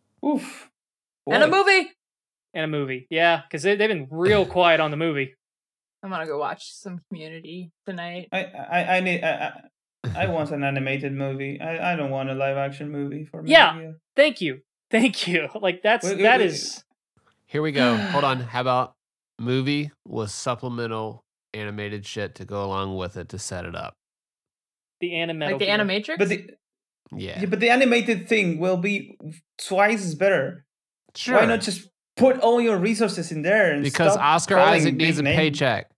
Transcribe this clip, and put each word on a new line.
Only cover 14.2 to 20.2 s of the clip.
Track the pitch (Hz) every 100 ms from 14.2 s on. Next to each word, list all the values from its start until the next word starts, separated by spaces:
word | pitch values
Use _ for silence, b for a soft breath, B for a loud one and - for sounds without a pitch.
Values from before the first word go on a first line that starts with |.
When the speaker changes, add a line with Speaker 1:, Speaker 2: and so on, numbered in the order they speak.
| 294 -
Speaker 3:
you. | 160 131 _ _ _
Thank | 226 240 - 180
you. | 170 147
<laughs> | 214
Like, | 190 180
that's, | 208 233 180
Speaker 1:
Wait, | 185
wait, |
Speaker 3:
that | 214 247
Speaker 1:
wait. | 185
Speaker 3:
is | 147 - - _ _ _ _ _ _ _
Speaker 4:
Here | 147
we | 156
go. | 143 147 113
Speaker 3:
<sighs> |
Speaker 4:
Hold | 190 143
on. | 139 127
How | 120 123
about | 127 127 127 _ _ _ _ -
movie | 120 131 131 147 147 - -
with | -